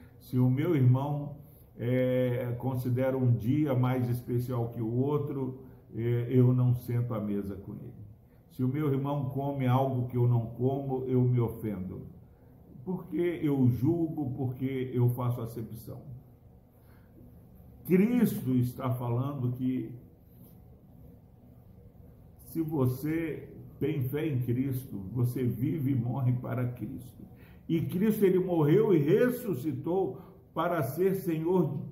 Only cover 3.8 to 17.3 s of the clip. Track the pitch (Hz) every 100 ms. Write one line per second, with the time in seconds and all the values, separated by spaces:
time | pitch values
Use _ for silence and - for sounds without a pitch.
3.8 | 127 131 120 120 - 120 123 123 117 123
4.8 | 110 120 139 147 147 139 131 127 - -
5.8 | - - 117 120 120 131 123 127 127 123
6.8 | - 120 120 110 104 101 98 95 - 104
7.8 | 120 - 104 - - - - - 127 147
8.8 | 151 135 139 147 - 135 139 139 127 127
9.8 | 135 123 - 123 120 120 113 - 127 139
10.8 | 139 131 131 127 123 123 113 - 110 98
11.8 | 92 98 92 - - - - - - -
12.8 | - 175 - 156 175 165 156 135 123 92
13.8 | 143 170 160 156 131 127 127 123 131 135
14.8 | 123 123 120 123 123 120 113 - 107 -
15.8 | - - - - - - - - - -
16.8 | - - - - -